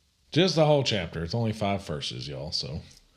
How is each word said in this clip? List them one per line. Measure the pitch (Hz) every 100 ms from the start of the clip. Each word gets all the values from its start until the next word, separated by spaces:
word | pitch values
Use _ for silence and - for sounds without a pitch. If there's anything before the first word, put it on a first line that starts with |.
| _ _ -
Just | 147 185 160
the | 151
whole | 147
chapter. | 127 107 82 82
It's | 85
only | 117 113
five | 104 98 98 -
verses, | 76 - 60 65
y'all, | 67 76
so | - 67 82 - - _